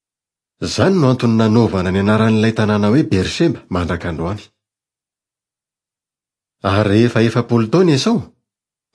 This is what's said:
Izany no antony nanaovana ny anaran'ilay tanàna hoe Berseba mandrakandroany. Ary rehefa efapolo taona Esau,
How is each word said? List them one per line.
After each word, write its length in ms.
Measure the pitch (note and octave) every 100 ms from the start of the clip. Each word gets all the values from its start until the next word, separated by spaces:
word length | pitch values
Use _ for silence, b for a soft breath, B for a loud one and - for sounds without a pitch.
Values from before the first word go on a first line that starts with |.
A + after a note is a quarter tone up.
| _ _ _ _ _ -
Izany 340 | D#2+ - D#3 F#3+
no 140 | C3
antony 260 | B2 A#2+ A2+
nanaovana 540 | A2 A#2 G#2+ F#2+ F2+
ny 80 | F#2+
anaran'ilay 540 | G2 G#2+ A2+ A2 A2 A2
tanàna 320 | G#2 G#2 G#2
hoe 140 | C3+
Berseba 560 | - F#2+ - - E3 G#2+ -
mandrakandroany. 720 | F#2 E2+ F2 F2 D#2 E2 G#2+ - _ _ _ _ _ _ _ _ _ _ _ _ _ _ _ _ _ _ _ _ _
Ary 240 | G2 G2 G#2
rehefa 320 | G#2 A#2+ A2+
efapolo 460 | A2+ A#2+ - A#2+ A2
taona 240 | E3 F3+
Esau, 300 | C3+ A3 G#3+ - _ _ _ _ _ _